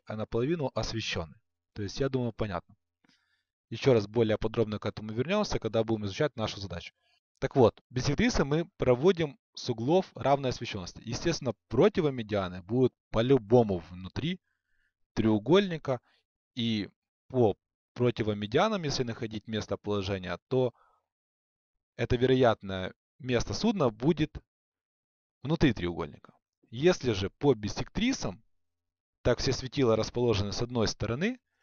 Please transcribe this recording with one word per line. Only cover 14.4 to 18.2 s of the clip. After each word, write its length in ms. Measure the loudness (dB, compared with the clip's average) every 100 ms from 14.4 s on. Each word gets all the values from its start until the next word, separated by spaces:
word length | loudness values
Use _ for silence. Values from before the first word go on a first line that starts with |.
| _ _ _ _ _ _ _ 0
треугольника. 840 | 2 2 4 4 4 -4 -6 -6 _ _ _ _ _ -6
И 340 | -2 -2 -4 _ _ _ -4
по 300 | 2 2 2 _ _ _
противомедианам, 880 | -2 0 0